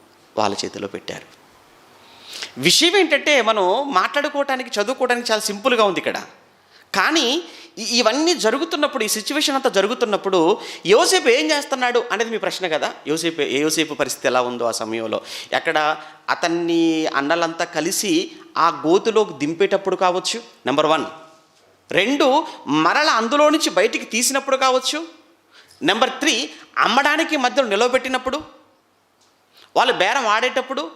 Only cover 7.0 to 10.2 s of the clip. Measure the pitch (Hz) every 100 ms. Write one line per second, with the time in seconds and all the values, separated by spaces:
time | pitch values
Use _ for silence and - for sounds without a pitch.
7 | 214 320 240 302 - - - - 214 233
8 | 220 175 330 294 208 262 330 330 294 262
9 | 214 226 202 294 302 269 247 196 190 247
10 | 233 196